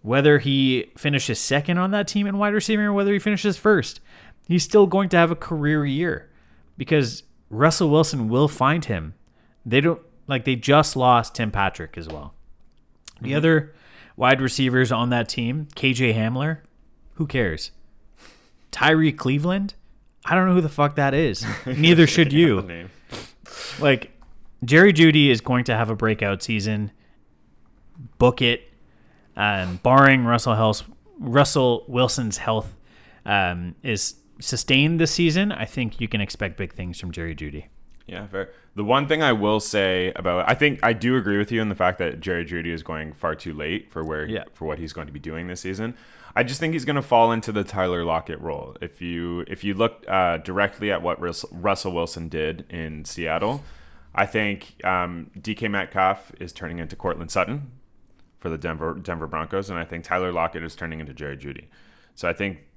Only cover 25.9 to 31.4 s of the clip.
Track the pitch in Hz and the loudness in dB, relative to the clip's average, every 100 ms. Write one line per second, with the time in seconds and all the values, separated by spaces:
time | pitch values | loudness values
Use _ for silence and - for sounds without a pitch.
25.9 | 107 110 107 101 98 - 110 101 107 104 | 0 0 0 0 -2 -2 -2 -2 -2 -4
26.9 | - _ _ _ _ _ _ _ _ - | -8 _ _ _ _ _ _ _ _ -20
27.9 | - 123 - 123 123 123 120 - _ - | -20 -20 4 4 4 0 0 -6 _ -20
28.9 | _ _ _ _ - 104 101 90 90 - | _ _ _ _ -2 0 0 -2 -2 4
29.9 | 131 139 135 120 120 127 110 110 107 - | 8 8 6 4 2 2 2 2 2 -4
30.9 | - _ 359 143 120 | -20 _ -12 0 4